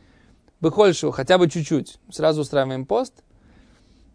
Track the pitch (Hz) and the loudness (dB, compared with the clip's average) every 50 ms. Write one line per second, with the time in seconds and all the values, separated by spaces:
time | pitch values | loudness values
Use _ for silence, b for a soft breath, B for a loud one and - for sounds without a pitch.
0 | b b b b b b b b b _ _ - 190 233 226 208 208 196 165 - | b b b b b b b b b _ _ -2 -2 0 2 4 4 4 2 0
1 | - 143 - - 135 - 185 185 180 156 - 170 151 - 165 135 - - - - | -2 -6 -4 -2 0 2 4 4 4 2 0 -2 -4 -2 -2 -4 -4 -6 -14 -20
2 | _ - - - 151 160 156 151 143 - - 139 131 131 131 131 135 - 202 233 | _ -18 -6 -2 0 0 0 0 -4 -2 -2 -2 -2 -2 -4 -8 -4 -2 -2 -2
3 | 262 - _ _ _ _ b b b b b b b b b b b b b b | -2 -4 _ _ _ _ b b b b b b b b b b b b b b
4 | b b | b b